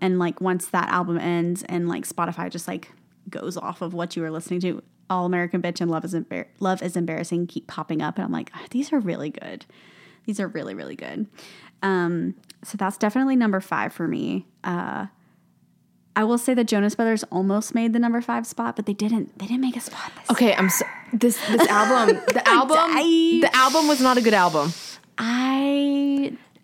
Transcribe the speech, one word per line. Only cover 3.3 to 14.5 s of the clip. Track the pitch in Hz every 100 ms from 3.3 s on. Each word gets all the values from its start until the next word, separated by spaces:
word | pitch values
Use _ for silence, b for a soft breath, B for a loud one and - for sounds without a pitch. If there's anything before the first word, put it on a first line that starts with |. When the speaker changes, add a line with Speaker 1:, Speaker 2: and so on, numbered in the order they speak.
Speaker 1:
goes | - 135 180
off | - -
of | 170
what | 175 175 -
you |
were | 160
listening | 156 - 180
to, | 180 - - _ _
All | 185
American | 180 180 175 185
Bitch | 175 170
and | 170
Love | 160
Is | 175
Embar-, | 170 - - - _
Love | 190 185
Is | 180 180
Embarrassing | 170 160 170 175 170
keep | - -
popping | - 156 156
up, | 156 170
and | 185
I'm |
like, | 165 -
"Ah, | - -
these | 240 285
are | 294
really | 196 165 151
good. | - 85 - - b b b b b -
These | 208
are | 190
really, | 160 101
really | 95 69 -
good." | 65 71 214 B B B B _
Um, | 196 185 170 170 170 - _ -
so | - 208
that's | 196 -
definitely | 214 262 269 262
number | 220 190
five | 190 156 104
for | - 165
me. | - - 185 -